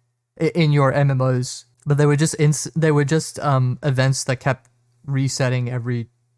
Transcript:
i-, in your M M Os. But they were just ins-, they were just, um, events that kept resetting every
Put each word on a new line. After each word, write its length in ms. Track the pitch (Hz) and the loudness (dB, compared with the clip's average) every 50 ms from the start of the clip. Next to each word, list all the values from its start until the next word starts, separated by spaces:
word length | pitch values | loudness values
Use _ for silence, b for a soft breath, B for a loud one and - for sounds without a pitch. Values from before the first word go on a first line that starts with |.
| _ _ _ _ _ _ _ - | _ _ _ _ _ _ _ -4
i-, 120 | 165 156 - | -4 -2 0
in 180 | - 160 147 | 2 2 2
your 220 | 147 143 139 131 - | 4 4 2 2 2
M 160 | 143 143 139 | 2 2 2
M 120 | 139 127 | 2 0
Os. 440 | 127 131 127 127 123 - - - - _ _ _ - | 0 0 0 -2 -2 -6 -10 -14 -18 _ _ _ -4
But 100 | 151 143 | -2 0
they 80 | 139 147 | 2 4
were 100 | 147 147 | 4 4
just 200 | 143 160 160 - - | 2 2 0 0 2
ins-, 300 | 151 151 151 - - 143 - | 2 2 2 0 -4 -6 -4
they 160 | 165 160 156 | 0 2 2
were 120 | 147 147 147 | 2 2 2
just, 360 | 135 160 160 156 - - - | 2 0 -2 -2 -4 -8 -4
um, 400 | - 143 139 135 127 123 123 - | -2 0 0 2 0 0 -2 -2
events 420 | - 151 131 127 131 135 135 - - | -2 -2 0 2 2 0 0 -2 -2
that 140 | - 131 - | -4 -4 -2
kept 300 | - 143 131 - _ _ _ _ _ _ _ _ - | -2 -4 -4 -4 _ _ _ _ _ _ _ _ -10
resetting 640 | 139 139 131 135 131 - - 139 127 127 127 123 120 | -6 -2 -2 -2 -2 -2 -2 -2 0 0 -2 -4 -4
every 380 | 127 123 117 123 123 117 113 - _ _ _ _ _ | -6 -6 -4 -4 -4 -4 -6 -8 _ _ _ _ _